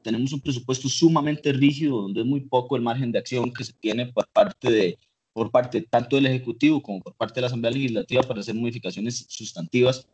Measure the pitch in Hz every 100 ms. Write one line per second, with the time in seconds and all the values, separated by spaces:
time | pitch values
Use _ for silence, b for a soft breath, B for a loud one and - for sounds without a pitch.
0 | 113 113 135 147 151 127 - 127 135 -
1 | 165 160 151 151 147 131 139 143 151 120
2 | 98 101 120 143 135 127 127 135 117 123
3 | 123 107 - 127 120 - 117 - 110 113
4 | 123 - - - - - 123 110 90 -
5 | _ _ _ 113 113 127 123 104 - 120
6 | 135 139 135 127 123 113 147 151 - 98
7 | - - 113 127 123 120 117 135 131 110
8 | - 123 127 110 104 107 120 120 95 92
9 | 113 120 - - 110 90 85 123 127 131
10 | -